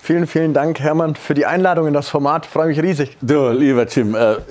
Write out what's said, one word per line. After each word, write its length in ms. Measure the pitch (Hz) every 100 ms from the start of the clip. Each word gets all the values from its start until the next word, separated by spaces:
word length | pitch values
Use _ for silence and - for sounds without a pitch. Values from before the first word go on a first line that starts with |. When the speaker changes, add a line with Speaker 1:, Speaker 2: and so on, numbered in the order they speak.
Speaker 1:
Vielen, 240 | - 170 170
vielen 260 | 160 160
Dank, 280 | 143 151 156
Hermann, 340 | 147 156 165
für 180 | 147 -
die 140 | 147 -
Einladung 400 | 175 185 170 156
in 80 |
das 160 | 147 143
Format. 340 | 156 139 156
Freue 220 | - - 160
mich 120 | 147
riesig. 340 | 165 160 139 -
Speaker 2:
Du, 280 | 117 147 131
lieber 340 | 123 139 127 113
Jim, 280 | - 110
äh, 220 | 110 117 107 -